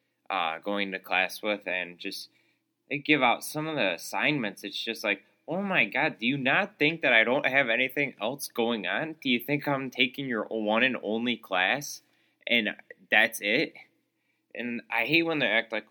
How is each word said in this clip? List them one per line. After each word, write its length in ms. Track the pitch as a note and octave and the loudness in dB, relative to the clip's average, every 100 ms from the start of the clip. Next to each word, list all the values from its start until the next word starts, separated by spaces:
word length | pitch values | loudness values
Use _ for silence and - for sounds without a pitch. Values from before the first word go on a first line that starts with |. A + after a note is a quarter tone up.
| _ _ - | _ _ -6
uh, 300 | F#2+ E2 D#2+ | -2 -2 -2
going 340 | G2+ G2+ G2 | -4 -2 -2
to 60 | F#2+ | -6
class 420 | - F#2 F#2 - | -2 0 0 -2
with, 260 | G#2+ G2+ F#2+ | -4 -4 -2
and 320 | F2+ F2 F2 | -4 -6 -8
just, 300 | G2 - - _ _ _ _ _ - | -10 -10 -12 _ _ _ _ _ -10
they 80 | C#3+ | -4
give 240 | C#3+ D3+ | 2 4
out 200 | B2 G#2 | 4 2
some 240 | - D3+ D#3 | -2 -6 -4
of 100 | D3 | 0
the 180 | G2 | 0
assignments. 720 | E2+ - G2+ B2 D3+ G#2 - | -2 -4 -2 0 0 -2 -6
It's 140 | G2+ - | -10 -8
just 240 | - A2 | -6 -4
like, 220 | G#2 G2+ - _ - | -2 -4 -6 _ -8
"Oh 140 | F3 | -6
my 240 | G3+ E3+ G#2+ | -2 0 0
God, 320 | B2+ D3+ - | 0 -2 -2
do 80 | A#2 | -2
you 100 | C#3 | 0
not 420 | B2+ D#3+ G3 - | 2 0 0 0
think 220 | D3 E3 | 0 2
that 140 | C#3+ | 4
I 100 | A2+ | 6
don't 220 | A2 C#3 C#3+ | 6 2 2
have 240 | C3+ B2 | 2 2
anything 460 | A#2 B2+ - C#3 - | 2 0 -2 -4 -2
else 280 | G#2+ C#3 - | -4 -4 -6
going 380 | - A#2 A#2 F2+ | -2 0 0 -2
on? 280 | G#2 D#3 D#3+ | -2 -4 -4
Do 80 | C3+ | 0
you 100 | A#2+ | 0
think 260 | - D3 D3 | 0 -2 -2
I'm 240 | C#3 C3 | -2 -2
taking 360 | - B2+ - C3+ | 0 -2 -2 -4
your 180 | A2+ | -4
one 380 | - A2+ G#2 A2 | -4 -2 2 2
and 160 | C3 A#2 | 2 0
only 360 | G2 A2+ A#2+ A#2 | -2 -2 -2 -4
class 640 | - F2+ F#2 C3+ C#3+ - _ _ _ _ - | -2 0 2 0 -4 -14 _ _ _ _ 0
and 300 | A#2+ G#2 - - - _ | 2 2 -4 -12 -20 _
that's 300 | A2 A2 - | 4 4 2
it?" 320 | G2+ B2 D#3+ - - _ _ _ _ _ _ | 0 0 0 -6 -20 _ _ _ _ _ _
And 280 | - A#2+ A#2+ - | -10 -8 -8 -4
I 160 | A#2 A#2 | -2 2
hate 160 | E3 | 2
when 160 | E3 D#3 | 2 2
they 100 | A#2 | 2
act 240 | A2 A2+ | 2 0
like, 140 | G#2+ - | -4 -6